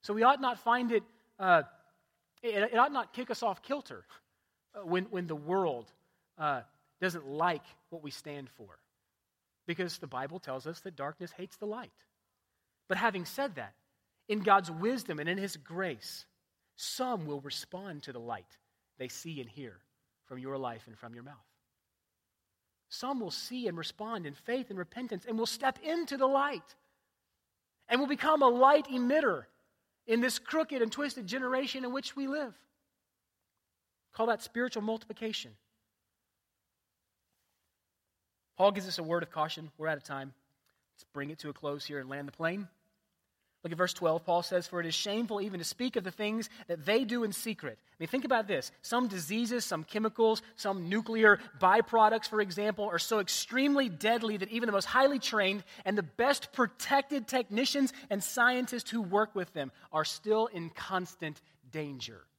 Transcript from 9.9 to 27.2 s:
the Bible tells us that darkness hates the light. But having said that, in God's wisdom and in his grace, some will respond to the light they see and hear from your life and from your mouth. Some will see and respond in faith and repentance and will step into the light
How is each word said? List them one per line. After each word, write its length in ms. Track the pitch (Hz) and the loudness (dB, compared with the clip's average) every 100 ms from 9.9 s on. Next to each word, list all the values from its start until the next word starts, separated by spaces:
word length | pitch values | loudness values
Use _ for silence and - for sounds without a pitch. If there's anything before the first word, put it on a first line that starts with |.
| - | -6
the 80 | 151 | -10
Bible 340 | 127 139 180 | -8 -8 -10
tells 260 | - 131 147 | -10 -10 -10
us 140 | 165 | -12
that 160 | 196 165 | -14 -10
darkness 360 | 143 156 170 | -10 -10 -16
hates 260 | - 180 - | -14 -16 -10
the 80 | 214 | -10
light. 260 | 214 233 _ _ _ _ _ _ _ _ _ _ | -10 -12 _ _ _ _ _ _ _ _ _ _
But 80 | 185 | 2
having 300 | 226 196 160 | 2 0 -6
said 300 | - 277 151 | -4 -4 -4
that, 180 | 104 _ _ _ _ _ - | -12 _ _ _ _ _ -4
in 100 | 208 | -2
God's 300 | 196 196 170 | 6 6 6
wisdom 480 | 165 208 262 - 151 | -2 -2 -2 -4 -6
and 100 | 151 | -2
in 80 | 190 | -2
his 200 | 196 160 | -4 -10
grace, 720 | 135 170 190 117 - - - _ _ _ _ - | -10 -6 -6 -6 -12 -16 -18 _ _ _ _ -12
some 500 | - - 254 226 151 | -10 -4 -4 -4 -4
will 140 | 143 | -8
respond 640 | 139 - - 180 196 151 | -8 -10 -10 -12 -10 -12
to 80 | 139 | -12
the 80 | 123 | -12
light 360 | 117 110 92 _ _ _ _ _ | -8 -10 -10 _ _ _ _ _
they 120 | 127 | -12
see 320 | - 165 151 | -10 -10 -10
and 100 | 120 | -12
hear 320 | 123 127 92 _ _ _ _ _ | -14 -16 -16 _ _ _ _ _
from 120 | 127 | -12
your 180 | 131 139 | -8 -6
life 300 | 127 113 - | -6 -10 -16
and 100 | 107 | -20
from 160 | 120 | -18
your 120 | 117 | -16
mouth. 200 | 127 139 _ _ _ _ _ _ _ _ _ _ _ _ _ _ _ | -18 -20 _ _ _ _ _ _ _ _ _ _ _ _ _ _ _
Some 300 | - 254 269 | -10 -6 -4
will 140 | 196 | -4
see 340 | - - 254 233 | -6 -8 -4 -4
and 100 | 170 | -4
respond 480 | 156 - 214 226 | -10 -8 -6 -6
in 100 | 156 | -8
faith 360 | 143 - 247 247 | -10 -6 -6 -4
and 80 | 190 | -8
repentance 480 | 175 - 247 185 - | -8 -8 -8 -8 -4
and 100 | 226 | -2
will 80 | |
step 360 | 226 - 269 262 | -2 0 -2 -2
into 340 | 311 339 330 269 | -4 -2 -2 2
the 120 | 262 | 4
light 480 | 269 285 226 - - _ _ _ _ | 4 2 -2 -12 -20 _ _ _ _